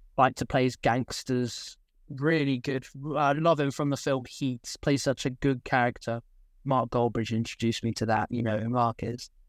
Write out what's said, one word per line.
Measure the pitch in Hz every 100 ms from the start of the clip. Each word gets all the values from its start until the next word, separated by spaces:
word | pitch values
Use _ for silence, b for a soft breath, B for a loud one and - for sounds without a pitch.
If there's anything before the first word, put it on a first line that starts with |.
| - -
like | 131 -
to | 127
play | 143 127 -
gangsters. | - 120 123 - - 127 123 - - - _ _ -
Really | 131 147 165 139 127
good. | 131 131 - 135 147 147
I | 143
love | 143 160 151
him | 143
from | - 147
the | 139
film | - 135 123
Heat. | - 139 127 - -
Plays | - 139
such | - 123 139
a |
good | 127 143 131
character. | - 131 123 - - 117 - - - _
Mark | - 127 117
Goldbridge | 123 117 117 110 113
introduced | 113 - 117 113
me | 117
to | 110 113
that, | 110 104
you | 120
know, | 113 107
who | 110
Mark | 123 120 -
is. | - 120 - _